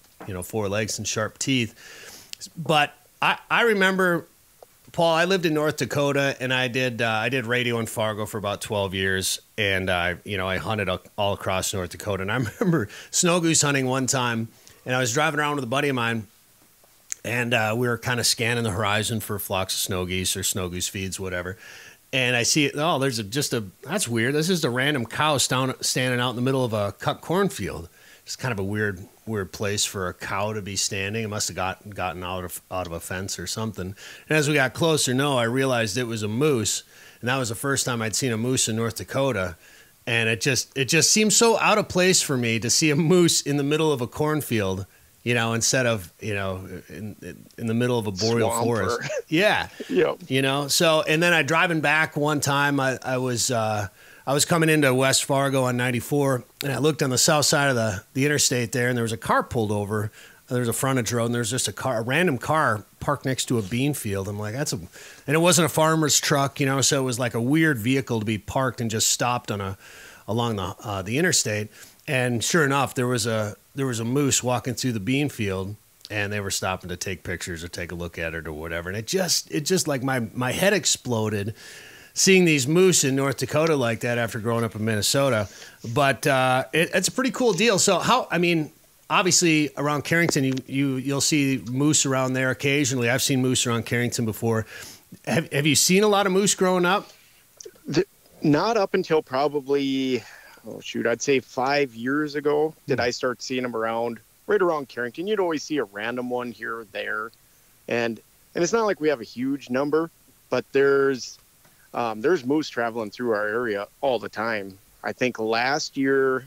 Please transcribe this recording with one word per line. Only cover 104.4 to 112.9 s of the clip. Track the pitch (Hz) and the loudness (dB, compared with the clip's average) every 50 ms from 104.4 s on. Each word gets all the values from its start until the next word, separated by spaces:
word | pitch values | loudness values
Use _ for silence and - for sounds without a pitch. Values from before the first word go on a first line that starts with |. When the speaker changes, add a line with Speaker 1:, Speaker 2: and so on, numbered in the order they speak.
| - | -2
Speaker 2:
right | - 202 208 185 | 0 2 4 4
around | 175 160 147 135 - | 4 2 0 -2 -6
Carrington. | - 120 123 120 - - 175 | -6 -6 -6 -6 -6 -6 -4
You'd | 208 214 196 | -2 0 0
always | 185 175 160 143 - | 0 0 0 -4 -4
see | - 156 | -4 -2
a | 143 117 | -2 -2
random | 98 - 101 107 117 120 127 123 123 | -2 -4 -6 -6 -4 -4 -4 -4 -4
one | 123 123 123 123 | -4 -4 -4 -6
here | 113 - 117 117 113 117 | -10 -10 -8 -8 -8 -8
or | 113 101 - | -10 -10 -8
there. | 104 104 104 107 107 107 113 - _ _ _ _ _ _ _ _ _ - - | -8 -6 -4 -4 -6 -6 -8 -12 _ _ _ _ _ _ _ _ _ -8 -4
And, | 117 117 117 117 110 107 - _ _ _ _ _ - | -2 -2 0 -2 -4 -6 -12 _ _ _ _ _ -4
and | - 175 | -2 -2
it's | 170 202 | 0 2
not | 233 220 | 0 2
like | 208 185 - 151 | 0 0 0 0
we | 156 | 0
have | 143 117 | 0 0
a | 107 | -4
huge | - - 117 127 135 139 139 - - | -12 -8 -6 -4 -4 -4 -4 -4 -4
number, | 123 127 143 147 143 160 165 165 _ _ _ _ _ _ _ - | -2 -2 0 2 2 0 0 0 _ _ _ _ _ _ _ -4
but | 131 127 113 _ - | -2 -2 -2 _ 2
there's, | 139 139 139 139 139 139 139 135 120 - - - - - _ _ _ _ - _ _ _ _ - | 4 4 6 6 4 4 2 0 -2 -6 -12 -16 -20 -20 _ _ _ _ -20 _ _ _ _ -6
um, | - 120 113 110 107 | -4 -4 -4 -4 -2
there's | 110 147 180 165 120 | 0 2 2 2 0
moose | 123 147 156 147 - | 0 0 0 0 -2
traveling | - 123 117 117 | -4 -2 -2 -2